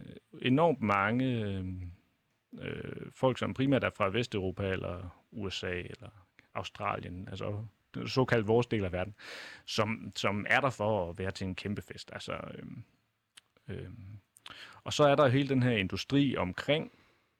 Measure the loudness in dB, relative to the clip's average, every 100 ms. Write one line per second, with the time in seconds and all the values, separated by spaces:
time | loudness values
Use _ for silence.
0 | -14 -18 _ -2 2 6 6 4 4 4
1 | 4 2 2 0 -2 -2 -4 -6 -8 -14
2 | _ _ _ _ _ -12 -8 -8 -8 -10
3 | -12 2 2 2 -2 2 4 4 4 2
4 | 2 2 0 0 -2 0 0 0 -2 -6
5 | -10 -14 _ -8 -6 -4 -4 -4 -6 -12
6 | -16 -20 _ _ _ -8 -8 -4 -2 -2
7 | -4 -10 -10 -6 -6 -6 -8 _ _ -10
8 | -2 0 4 4 4 2 4 0 0 -2
9 | -4 -8 -16 -14 -14 -18 -8 -2 0 -2
10 | -8 -4 -2 -2 2 2 2 0 0 0
11 | 0 -4 -6 -4 -6 -4 -4 -6 -8 -16
12 | -12 -12 -8 -8 -8 -12 -14 -14 -16 _
13 | _ _ _ -20 _ _ -12 -10 -10 -14
14 | -16 -16 _ _ -18 -18 -18 -14 -6 4
15 | 6 8 6 6 4 2 4 4 2 -2
16 | 0 2 4 2 -2 -2 0 0 0 _
17 | _ _ _ _